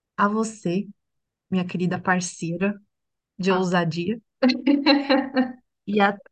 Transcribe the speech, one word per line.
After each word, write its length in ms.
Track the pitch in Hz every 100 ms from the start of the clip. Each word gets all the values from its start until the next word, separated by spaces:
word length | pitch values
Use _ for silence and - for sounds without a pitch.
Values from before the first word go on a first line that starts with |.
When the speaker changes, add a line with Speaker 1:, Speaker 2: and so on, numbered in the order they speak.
| _ -
Speaker 1:
a 100 | 202
você, 600 | 214 220 220 175 175 208 - _ _ _ _ _
minha 140 | 185 180
querida 340 | 170 175 175
parceira 800 | 190 180 180 - 165 170 202 202 _ _ _ _ _ -
de 140 | 185
Speaker 2:
Ah. 80 | 185
Speaker 1:
ousadia, 600 | 185 180 170 160 175 233 - _
Speaker 2:
<laughs> 1200 | 254 - - 285 - 285 - 254 - 262 247 - _ _ -
Speaker 1:
e 160 | 208
a 160 | 202 202 -